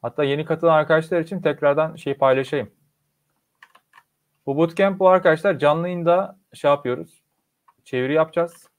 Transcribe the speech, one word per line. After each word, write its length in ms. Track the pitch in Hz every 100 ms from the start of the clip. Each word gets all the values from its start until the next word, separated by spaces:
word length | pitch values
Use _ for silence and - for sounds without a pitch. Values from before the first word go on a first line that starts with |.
Hatta 220 | 117 -
yeni 220 | 143 143 156
katılan 280 | 160 165
arkadaşlar 480 | 156 151 160 160 180
için 200 | 160 190
tekrardan 540 | 170 147 147 143 160 147
şey 180 | -
paylaşayım. 580 | 135 135 131 131 147 110 _ _ _ _ _ _ _ _ _ - _ _ _ _ _ _ _ -
Bu 120 | 139
bootcamp 420 | 165 165 196 190
bu 100 | 190
arkadaşlar 500 | 185 180 160 202 156
canlı 280 | 147 151 175
yayında 500 | 175 170 175 190 - _
şey 180 | - 147
yapıyoruz. 520 | 143 131 123 - _ _ _ _ _ _ _
Çeviri 300 | _ 127 131
yapacağız. 560 | 151 156 170 170 - _